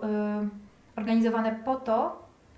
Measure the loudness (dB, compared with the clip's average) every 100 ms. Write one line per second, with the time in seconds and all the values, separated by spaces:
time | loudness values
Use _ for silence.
0 | -2 0 0 -2 -4 -6 -18 -20 -14 -6
1 | 2 4 4 2 0 -2 -2 -2 0 0
2 | 0 -4 -16 -20 -20